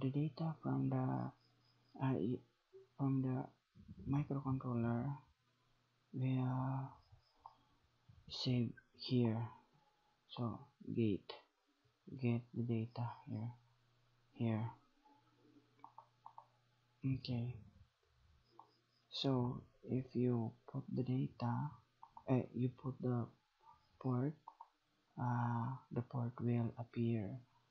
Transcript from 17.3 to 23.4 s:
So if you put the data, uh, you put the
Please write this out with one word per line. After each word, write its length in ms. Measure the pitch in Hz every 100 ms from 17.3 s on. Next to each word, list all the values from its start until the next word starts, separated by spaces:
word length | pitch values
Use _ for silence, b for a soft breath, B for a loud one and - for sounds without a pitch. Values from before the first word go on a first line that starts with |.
| 120 123 - - - - _ _ _ _ _ _ - - _ _ _ _
So 520 | - 139 127 123 - - _ -
if 160 | 127 131
you 360 | 120 123 120 113 - -
put 120 | 135 -
the 120 | 127
data, 640 | 127 131 143 - 120 120 147 - _ _ - - -
uh, 140 | 127 -
you 180 | 117 127
put 240 | - 131 123
the 260 | 127 120 - -